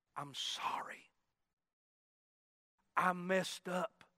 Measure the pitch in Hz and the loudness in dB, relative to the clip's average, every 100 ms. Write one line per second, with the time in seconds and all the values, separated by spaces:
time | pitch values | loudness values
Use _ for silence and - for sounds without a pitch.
0 | _ - 143 127 - - - - - - | _ -10 -8 -4 -2 -2 -2 -2 -4 -10
1 | - _ _ _ _ _ _ _ _ _ | -16 _ _ _ _ _ _ _ _ _
2 | _ _ _ _ _ _ _ _ _ - | _ _ _ _ _ _ _ _ _ 2
3 | 180 180 180 190 175 - - 180 165 - | 2 2 2 2 2 -4 -4 -2 -2 -6
4 | - | -20